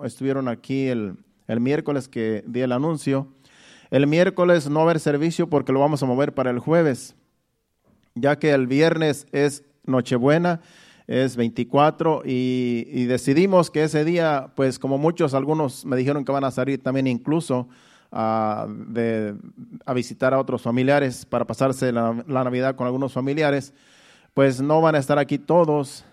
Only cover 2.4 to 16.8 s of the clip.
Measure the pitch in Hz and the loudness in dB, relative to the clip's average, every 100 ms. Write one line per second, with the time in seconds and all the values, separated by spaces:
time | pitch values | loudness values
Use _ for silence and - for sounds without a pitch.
2.4 | - 120 127 123 151 156 - 135 135 _ | -6 -4 -2 -2 -2 -4 -2 -4 -4 _
3.4 | _ _ - - - 131 143 160 180 185 | _ _ -20 -20 -2 2 4 4 2 4
4.4 | 175 175 139 151 165 165 156 147 160 165 | 4 4 2 2 2 2 0 0 0 -2
5.4 | 170 143 131 135 143 147 131 123 143 - | 0 0 2 2 2 2 0 0 0 0
6.4 | 127 123 135 165 160 120 - _ _ _ | -2 -2 0 2 2 0 -8 _ _ _
7.4 | _ _ _ _ _ _ _ - 139 143 | _ _ _ _ _ _ _ -2 0 2
8.4 | 156 139 127 135 160 160 156 135 - 143 | 2 2 2 4 4 2 0 -2 -4 0
9.4 | 143 139 _ _ - 131 120 127 131 156 | 0 -2 _ _ -2 -2 0 0 2 2
10.4 | 175 165 _ _ - _ - 123 131 120 | 2 -2 _ _ -20 _ -6 -2 -2 0
11.4 | 117 117 120 139 151 151 165 131 - 127 | -4 -2 -2 2 2 2 0 -2 -2 -2
12.4 | 127 127 123 120 117 139 120 123 - 139 | -2 -2 -2 -2 -4 -4 0 0 2 2
13.4 | 196 185 165 151 156 151 151 175 160 143 | 4 4 2 0 0 0 0 0 0 0
14.4 | 131 - 135 120 135 135 156 240 156 135 | -4 -2 -2 0 -2 0 0 2 0 0
15.4 | 139 156 143 - - 127 127 143 135 139 | 0 0 -2 -4 -4 -2 0 -2 -2 -2
16.4 | 135 131 131 135 | -2 -2 -2 -2